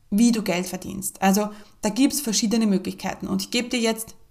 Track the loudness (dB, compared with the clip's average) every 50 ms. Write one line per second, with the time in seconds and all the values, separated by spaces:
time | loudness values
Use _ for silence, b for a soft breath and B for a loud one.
0 | _ _ 2 4 4 4 4 2 0 -2 -2 -2 -4 -6 -8 -10 -10 -12 -12 -10
1 | -10 -10 -6 0 2 4 4 4 2 -2 -6 B B B B B -4 -4 2 2
2 | 2 2 2 -2 -4 -2 -2 0 0 2 2 2 2 2 2 2 0 -4 -8 -6
3 | -8 -8 -8 -8 -6 -4 -4 -4 -2 -2 -2 -2 -2 -2 -2 0 0 0 -2 -2
4 | -8 -14 -16 -20 -12 _